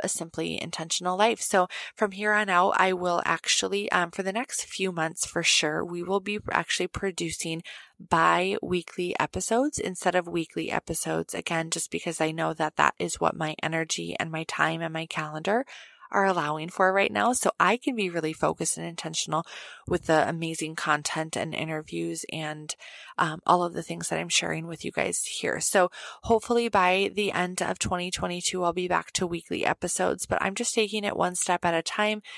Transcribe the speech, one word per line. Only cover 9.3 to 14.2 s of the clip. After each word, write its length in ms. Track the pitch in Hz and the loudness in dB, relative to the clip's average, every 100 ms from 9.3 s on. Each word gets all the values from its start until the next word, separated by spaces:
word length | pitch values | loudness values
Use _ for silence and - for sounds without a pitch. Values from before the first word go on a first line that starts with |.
| 185 - 226 294 - | -2 0 2 2 0
instead 340 | - 180 185 | -6 -2 0
of 140 | 180 175 | 0 0
weekly 420 | 170 160 165 160 | -2 -4 -4 -4
episodes. 640 | 156 - 160 165 160 165 | -4 -4 -4 -2 -2 -2
Again, 380 | 165 - 165 165 | -6 -4 -2 -2
just 180 | 165 - | -4 -4
because 320 | 170 175 160 | -6 -4 0
I 100 | 160 | 0
know 220 | 160 160 | 0 -2
that 220 | 160 156 - | 0 0 4
that 180 | 151 - | 4 4
is 200 | 170 - | -4 0
what 160 | 165 - | 0 0
my 180 | 156 156 | -6 -4
energy 520 | 156 160 165 - 170 | -4 -2 -4 -4 -6
and 100 | - | -6